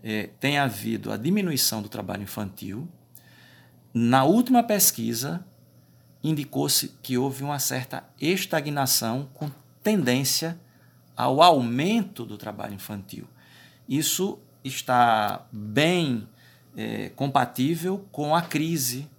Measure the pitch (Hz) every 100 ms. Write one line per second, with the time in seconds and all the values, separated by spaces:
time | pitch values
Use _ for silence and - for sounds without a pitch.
0 | 113 107 92 - 135 143 139 104 113 110
1 | 107 107 135 208 185 135 - 110 98 110
2 | 95 101 98 - 101 98 95 101 170 -
3 | _ - - - - - - - _ 117
4 | 117 131 135 214 247 247 233 208 - -
5 | 113 113 139 175 - - - - _ -
6 | _ - 151 151 147 135 147 - - -
7 | - 123 139 135 139 143 - 127 123 -
8 | - - 147 190 - 160 147 143 135 -
9 | 117 127 143 - 151 - - _ 214 214
10 | 127 123 135 - 160 170 - _ - _
11 | _ - 123 135 175 151 120 120 170 226
12 | 190 - 113 104 107 104 107 98 - 104
13 | 95 - - - - - - _ - 139
14 | 156 - 190 - - - 135 135 - 123
15 | 120 110 104 95 - 110 104 107 156 180
16 | 156 117 104 - - - _ - 110 110
17 | 98 - 139 135 120 - 135 165 175 190
18 | - - 147 160 170 151 160 165 123 123
19 | 147